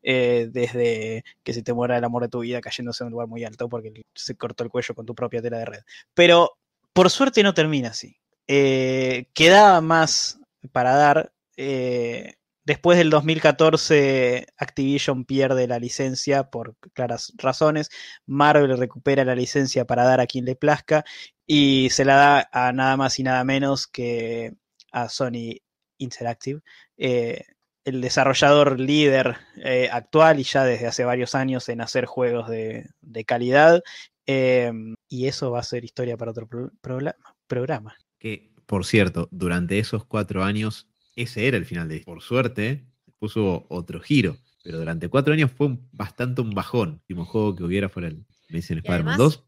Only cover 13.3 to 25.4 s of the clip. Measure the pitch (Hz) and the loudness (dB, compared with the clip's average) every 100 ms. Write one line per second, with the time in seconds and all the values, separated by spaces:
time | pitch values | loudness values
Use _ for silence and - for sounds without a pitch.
13.3 | 160 156 139 160 160 - 151 139 135 123 | 2 2 6 4 4 4 4 4 2 2
14.3 | 123 - _ 135 - 135 139 - 131 123 | 0 -6 _ -10 -4 -2 -2 -2 -4 -4
15.3 | 135 135 131 123 120 120 - 135 131 - | -2 0 0 0 -4 -6 -6 -6 -4 -2
16.3 | 139 135 120 113 - - - 123 117 - | -2 -2 -10 -14 -18 -20 -8 -6 -6 -12
17.3 | _ 135 127 156 151 151 - - - - | _ -4 2 0 0 -6 -12 -20 -20 -8
18.3 | 139 147 151 139 127 127 - 143 139 127 | 2 4 6 4 0 -4 -4 0 2 2
19.3 | 123 123 143 135 135 120 120 123 127 123 | 0 -2 -2 -2 -2 -2 2 4 4 2
20.3 | 131 123 127 151 147 - 156 - - - | -4 -6 -2 0 0 0 -2 -2 -18 -20
21.3 | _ _ 151 139 135 131 - 139 139 143 | _ _ 4 4 4 2 2 4 6 8
22.3 | 143 - 135 123 127 131 135 135 - 131 | 6 2 -2 -2 0 0 0 -2 -2 -2
23.3 | 127 127 135 139 135 - - 120 117 113 | -2 0 -2 0 -4 -6 -8 -6 -6 -6
24.3 | 117 113 107 _ _ _ - 120 - 127 | -8 -10 -16 _ _ _ -8 -8 -6 -6
25.3 | 117 | -6